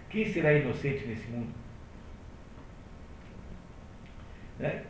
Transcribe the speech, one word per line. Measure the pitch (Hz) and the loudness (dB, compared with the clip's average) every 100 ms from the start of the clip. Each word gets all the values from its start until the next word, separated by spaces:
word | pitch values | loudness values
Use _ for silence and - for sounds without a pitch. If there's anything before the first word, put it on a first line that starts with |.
| - | -2
Quem | 214 220 | 2 4
será | 170 151 | 6 10
inocente | 147 127 - 143 - 117 | 10 8 2 2 2 0
nesse | 104 113 | -4 -2
mundo? | 120 110 - - - - - - - - - - - - - - - - - - - - - - - - - - - - - - - | -2 -2 -4 -10 -12 -12 -12 -12 -12 -12 -12 -12 -12 -12 -12 -12 -12 -12 -12 -12 -12 -10 -10 -10 -12 -12 -12 -12 -12 -12 -12 -10 0
Né? | 147 - | 0 2